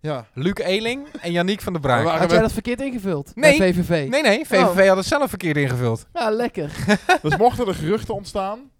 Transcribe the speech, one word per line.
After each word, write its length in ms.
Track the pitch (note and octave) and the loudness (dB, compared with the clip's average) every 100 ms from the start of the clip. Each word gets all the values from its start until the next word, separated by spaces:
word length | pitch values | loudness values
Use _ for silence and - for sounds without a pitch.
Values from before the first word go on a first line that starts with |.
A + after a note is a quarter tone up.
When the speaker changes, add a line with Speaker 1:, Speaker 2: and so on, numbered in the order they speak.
Speaker 1:
Ja. 260 | D3+ C#3+ A2 | -6 -8 -8
Speaker 2:
Luc 180 | - D#3 | -4 -4
Eeling 540 | G3+ F3+ F#3+ A3+ C4 C#4+ D4 | -2 -2 -2 -2 -6 -10 -12
en 120 | F3 | -4
Yannick 280 | F3 F3+ G#3 | -2 0 -2
van 120 | - | -4
den 100 | F3 | -4
Braak. 160 | C#3 A#2+ | 0 0
Speaker 1:
We 60 | |
waren 160 | A2+ D#3+ | 2 0
Speaker 3:
Had 80 | F3 | 4
jij 80 | E3+ | 4
Speaker 1:
met 80 | A3 | 2
Speaker 3:
dat 80 | - | -2
verkeerd 180 | A3+ A#3+ | -6 -4
ingevuld 520 | C4+ B3 G3 D#3+ C#3+ - | -4 -6 -4 -6 -6 2
Speaker 2:
Nee. 220 | D4 C#4 | 4 6
Speaker 3:
bij 140 | F#3+ | 4
V 20 | F3 | 2
V 80 | D#3+ | 0
V? 220 | E3+ C#3 | -2 0
Speaker 2:
Nee, 120 | C4 | 0
nee. 220 | D4 G#3+ | 2 0
V 40 | D#4 | 2
V 20 | G3+ G#3 | 2 2
V 40 | F3+ | 6
Speaker 3:
Oh. 80 | G3 | 4
Speaker 2:
had 80 | F#3+ | 4
het 100 | F#3 | 2
zelf 220 | D4 C4+ | -2 -2
verkeerd 280 | G3+ E3+ D3 | -4 -4 -2
ingevuld. 500 | C#3 B2 B2 A2+ - | 0 0 -2 -4 -6
Speaker 3:
Ja, 180 | - A3+ | -6 -2
lekker. 420 | G#3+ - - D3 - - G3+ | -2 -4 -4 -8 -6 0 0
Speaker 1:
<laughs> 240 | - F4+ | 2 0
Dus 140 | D3+ F3 | 2 2
mochten 300 | A#3 A#3+ A#3 | 2 2 -4
er 80 | |
geruchten 400 | F3 D#3 G#3+ - | -4 -2 -4 -4
ontstaan 560 | G#3 G3 G#3 F#3+ G#3+ C4+ _ | -10 -8 -8 -6 -8 -14 _